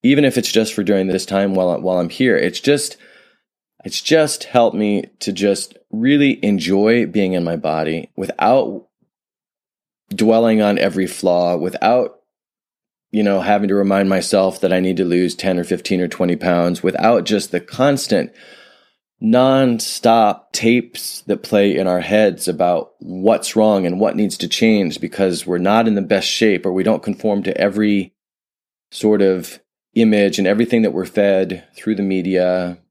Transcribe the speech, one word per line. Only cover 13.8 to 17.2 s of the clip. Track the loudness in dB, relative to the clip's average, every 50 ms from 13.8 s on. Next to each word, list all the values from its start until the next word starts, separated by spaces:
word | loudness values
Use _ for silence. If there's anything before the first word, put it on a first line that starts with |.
| 2 2 0 0 2 0
myself | 0 -2 -2 0 0 2 2 0 -2 -2
that | -2 0
I | 0 0
need | 0 -2 -2 -2
to | 0
lose | 0 2 0 0 0 -4
ten | -4 -4 -2 -2 -2
or | -2
fifteen | -4 -6 -6 -2 -4 -2 -2
or | -2 -4
twenty | -2 -2 -2 -2 -2
pounds, | -2 0 0 0 2 0 0 -2 -2
without | -2 -2 -2 2 2 2 2 2